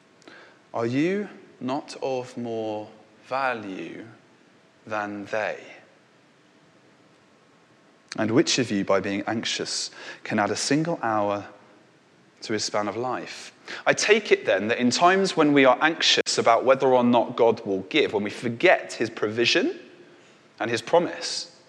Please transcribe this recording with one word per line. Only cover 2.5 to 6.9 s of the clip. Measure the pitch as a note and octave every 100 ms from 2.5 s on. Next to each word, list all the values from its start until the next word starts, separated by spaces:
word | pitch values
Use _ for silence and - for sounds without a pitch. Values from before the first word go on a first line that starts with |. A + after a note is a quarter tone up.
| A2+ A2 G#2+ A2 - - _ -
value | C3 C3+ A#2 G#2 F2+ E2 D#2+ A2+ A#2+ _ _ _ _ _ _ -
than | G#2+ G#2 G#2 G2+
they? | A2 G2 D2 - - - _ _ _ _ _ _ _ _ _ _